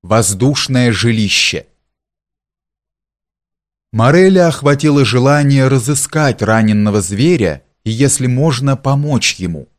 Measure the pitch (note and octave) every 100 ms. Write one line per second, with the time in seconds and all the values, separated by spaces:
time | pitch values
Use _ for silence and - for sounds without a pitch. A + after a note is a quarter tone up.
0 | F2+ A2 A2+ G2 B2+ C#3+ - B2+ B2 G#2+
1 | A#2 A2 G#2 - - D#2+ - _ _ _
2 | _ _ _ _ _ _ _ _ _ _
3 | _ _ _ _ _ _ _ _ _ A2
4 | A#2+ D#3+ F#3+ F#3+ E3+ C#3+ C#3+ C#3+ D3+ C#3+
5 | B2+ B2 C3 D3 C#3+ C#3 C3 C3+ A#2 C#3+
6 | - D#3+ D3+ A2 G#2+ A2 G#2+ G#2 G#2 G#2
7 | F#2 G2+ D3 E3+ F#2+ C#2+ _ _ - A2+
8 | C#3 - B2+ B2 D#3+ B2 C#3 C3+ C3+ C#3+
9 | D3 C3 - - F#2 D#2+ C2